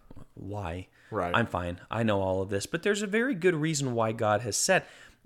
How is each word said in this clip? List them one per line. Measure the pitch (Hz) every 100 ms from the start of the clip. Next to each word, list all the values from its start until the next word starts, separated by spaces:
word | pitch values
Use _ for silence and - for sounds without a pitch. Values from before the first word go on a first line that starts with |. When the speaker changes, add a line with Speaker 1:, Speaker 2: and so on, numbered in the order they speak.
| - - -
Speaker 1:
"Why?" | - 98 104 90 90 - _ -
Speaker 2:
Right. | 107 87
Speaker 1:
I'm | 87 113
fine. | 90 87 87 -
I | 113
know | 113 101
all | 95 92
of | 98
this. | 98 -
But | 160
there's | 208 208
a | 208
very | 220 254
good | 190 180 160
reason | 160 147 135
why | 117 113
God | 113 107 104
has | 117 -
set | - 180 - - - -